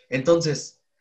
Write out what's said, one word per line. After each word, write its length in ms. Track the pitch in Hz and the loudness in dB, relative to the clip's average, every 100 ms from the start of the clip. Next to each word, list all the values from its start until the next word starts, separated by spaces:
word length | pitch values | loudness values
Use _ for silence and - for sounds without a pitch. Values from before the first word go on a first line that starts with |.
| _ | _
Entonces, 760 | 131 147 170 160 - - - _ _ | -2 2 2 2 -4 -8 -20 _ _